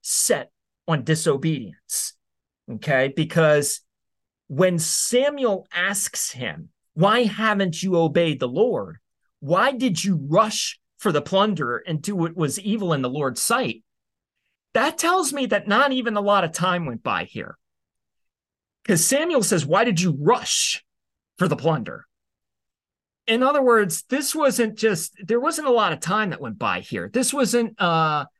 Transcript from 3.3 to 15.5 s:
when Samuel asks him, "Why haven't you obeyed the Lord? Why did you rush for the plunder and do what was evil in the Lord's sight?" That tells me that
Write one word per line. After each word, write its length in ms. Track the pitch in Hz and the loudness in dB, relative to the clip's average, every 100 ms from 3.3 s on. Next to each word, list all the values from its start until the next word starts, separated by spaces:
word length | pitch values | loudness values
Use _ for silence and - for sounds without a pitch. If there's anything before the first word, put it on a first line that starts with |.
| 165 156 147 143 - _ _ _ _ _ _ - | 2 4 4 2 -4 _ _ _ _ _ _ -8
when 320 | 139 185 170 | 0 2 2
Samuel 880 | 160 - - 247 285 285 247 190 - | -2 -2 0 0 0 0 -2 -2 -4
asks 580 | 180 185 202 - - - | -4 -2 -2 -6 -6 -8
him, 380 | 123 117 76 - _ _ | -8 -10 -10 -14 _ _
"Why 300 | 151 196 233 | 0 2 4
haven't 580 | 226 208 220 202 190 160 | 2 0 0 0 0 -2
you 140 | 190 170 | 0 2
obeyed 420 | 165 170 165 135 | 2 4 2 0
the 80 | 123 | -2
Lord? 520 | 135 240 151 92 - _ _ _ _ | 2 2 0 -6 -12 _ _ _ _
Why 320 | 139 185 247 | -2 2 2
did 320 | 262 254 175 | 2 0 0
you 100 | 196 | 0
rush 640 | 165 139 175 220 - - - _ _ | -2 2 2 2 0 -6 -8 _ _
for 120 | 208 | -2
the 120 | 147 | -2
plunder 560 | - 190 214 165 147 - | 0 2 2 0 -4 -6
and 220 | - 156 | -6 -6
do 140 | 202 | -4
what 220 | 196 165 165 | -2 -2 -2
was 240 | 151 - | -2 -2
evil 320 | 196 220 185 | -4 -2 0
in 100 | 147 | 0
the 80 | 127 | -2
Lord's 320 | 143 135 120 | -2 -2 -2
sight?" 400 | - 240 180 - _ _ _ _ _ _ _ _ _ | -2 0 -2 -6 _ _ _ _ _ _ _ _ _
That 220 | 226 285 320 | 0 0 0
tells 360 | 330 370 294 | 0 2 0
me 140 | 285 | -2
that 200 | 247 | -2